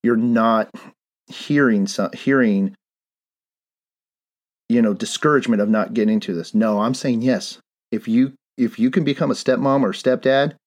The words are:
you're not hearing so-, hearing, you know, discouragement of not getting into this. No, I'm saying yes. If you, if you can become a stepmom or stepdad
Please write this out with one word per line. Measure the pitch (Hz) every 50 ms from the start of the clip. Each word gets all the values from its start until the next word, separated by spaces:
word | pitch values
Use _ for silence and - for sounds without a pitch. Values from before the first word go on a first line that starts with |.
you're | - 117 120
not | 110 117 120 117 117 113 113 113 110 107 - - - - - - _ _ _ _ _ _ -
hearing | - - - - 147 147 143 123 110 101 98
so-, | 98 - - 98 -
hearing, | - - - 135 139 135 123 110 101 98 98 98 98 _ _ _ _ _ _ _ _ _ _ _ _ _ _ _ _ _ _ _ _ _ _ _ _ _ _ _ _ _ _ _ _ _ _ _ _ _ _ -
you | 117 120
know, | 113 107
discouragement | 101 - 113 - - - - 151 147 135 127 123 117 101
of | 104 107
not | 110 107 101 - 87
getting | 113 107 107 110
into | 107 - - 92
this. | 82 80 - -
No, | 107 113 110 107 101
I'm | 107 120 131
saying | - - 139 120 113
yes. | 120 131 123 95 - - - - _ _ _ _ _ -
If | - 107 -
you, | 113 113 123 131 135 - _ _ _ _
if | - 123 113 - -
you | 117 127
can | - 196 156
become | - 135 - 165 139
a | 127
stepmom | - - 135 127 120 131 135 135 139
or | 131 98
stepdad | 95 - - 131 127 123 - 131 135 135 143 151 147 _ _